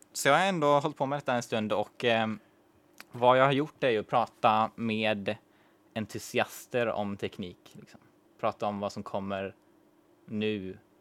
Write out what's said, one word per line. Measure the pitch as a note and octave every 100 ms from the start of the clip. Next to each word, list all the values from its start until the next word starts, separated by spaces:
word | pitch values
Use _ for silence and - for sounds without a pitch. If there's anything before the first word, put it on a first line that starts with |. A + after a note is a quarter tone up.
| _
så | - C3+
jag | D3
har | G3
ändå | F3 D3 C#3+
hållit | D#3 C#3+
på | C3+
med | C#3+
detta | C3+
en | B2
stund | A#2 A#2 G#2+
och, | G#2 G#2 -
ehm, | B2 A2+ A2 G#2+ _ _ _ _ _ - -
vad | B2 B2 B2+
jag | C#3
har |
gjort | C#3 D3 -
är | C3+
ju | A2
att | G2+
prata | C3 A2 _ A#2 A2 A2 -
med | A2+ A2 A2 G#2+ G2+ G#2 _ _ _ _ _ A2+
entusiaster | G#2+ G#2+ - A#2+ G#2 - - B2 A#2
om | - G#2 G2+
teknik, | G2 - F2+ - -
liksom. | - - - _ _ _ _
Prata | A2 - G#2+
om | G2+
vad | G2+
som | G#2+
kommer | G2+ G#2 G2 G2 G2 - _ _ _ _ _ _ -
nu | G#2+ G#2+ G#2+ F#2 - _ _